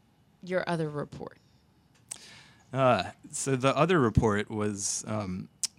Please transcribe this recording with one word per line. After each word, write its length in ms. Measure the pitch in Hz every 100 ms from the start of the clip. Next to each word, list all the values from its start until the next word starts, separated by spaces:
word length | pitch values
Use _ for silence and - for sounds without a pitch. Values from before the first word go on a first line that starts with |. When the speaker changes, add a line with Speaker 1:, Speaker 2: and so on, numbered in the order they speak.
| _ _ _ _
Speaker 1:
your 220 | 175 185 -
other 220 | 170 156
report? 480 | 147 - - - - _ _ _ _ _ _ - - - - - _ -
Speaker 2:
Uh, 320 | 127 131 107 92 - -
so 240 | - -
the 200 | 131 135 135
other 240 | 160 180
report 500 | 120 - 113 104 107
was, 540 | 110 104 98 98 - -
um, 420 | 107 95 92 107 - -